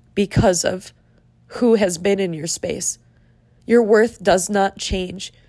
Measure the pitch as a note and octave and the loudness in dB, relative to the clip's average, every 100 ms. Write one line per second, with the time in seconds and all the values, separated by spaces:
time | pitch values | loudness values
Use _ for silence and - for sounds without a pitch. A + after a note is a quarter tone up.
0 | _ - G3 - G#3+ F3 - F#3 - - | _ -4 -2 2 2 2 -2 -6 -10 -20
1 | _ _ _ _ _ - A#3+ A3 G3 E3 | _ _ _ _ _ -2 2 4 2 -2
2 | G3 G3 F#3+ D#3 E3+ - - - - - | -2 -2 -2 -6 -8 -8 -8 -6 -8 -10
3 | _ _ _ _ _ _ - A#3 G#3+ G#3+ | _ _ _ _ _ _ 0 2 4 4
4 | A#3 - F#3+ F#3 F#3 G3+ G3 - - F#3+ | 2 0 0 0 0 0 0 -2 -6 -6
5 | F3+ F#3 - - | -6 -10 -16 -20